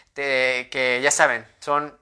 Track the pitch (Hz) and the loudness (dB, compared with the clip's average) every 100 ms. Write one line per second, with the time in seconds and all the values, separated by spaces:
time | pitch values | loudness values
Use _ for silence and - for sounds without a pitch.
0 | _ - 139 131 127 127 123 135 127 123 | _ -8 -2 0 0 -2 -4 -2 0 2
1 | 139 - 151 117 113 _ - 147 147 - | 2 4 2 0 -8 _ -4 -2 -4 -12